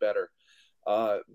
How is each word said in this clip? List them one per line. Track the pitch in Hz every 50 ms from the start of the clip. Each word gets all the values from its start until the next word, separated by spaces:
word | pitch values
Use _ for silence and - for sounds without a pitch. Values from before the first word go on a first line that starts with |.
better. | 107 104 101 101 92 - _ _ _ _ _ - _ _ _ _ -
Uh, | - 104 110 113 107 104 98 - - -